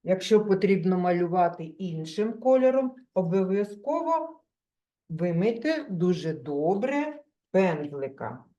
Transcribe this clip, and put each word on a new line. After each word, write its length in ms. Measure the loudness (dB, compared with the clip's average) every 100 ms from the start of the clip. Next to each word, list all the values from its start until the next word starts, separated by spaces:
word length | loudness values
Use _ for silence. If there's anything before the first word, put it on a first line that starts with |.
Якщо 400 | 0 -2 4 2
потрібно 540 | 4 2 4 2 2 0
малювати 640 | 2 0 0 2 2 0
іншим 760 | -14 -10 -8 -6 -8 -4 -4 -2
кольором, 540 | 2 4 4 2 -2 -8 _
обов'язково 1300 | -4 0 0 2 0 -2 -6 -4 -2 0 0 -2 -12 _ _ _ _ _ _ _
вимийте 760 | -4 0 2 0 0 -2 -2 -4
дуже 420 | 0 0 2 -2
добре 920 | -6 -4 0 0 0 0 -2 -2 -8 _ _ _
пензлика. 960 | 2 2 0 -6 -8 -8 -8 -10 -10 -18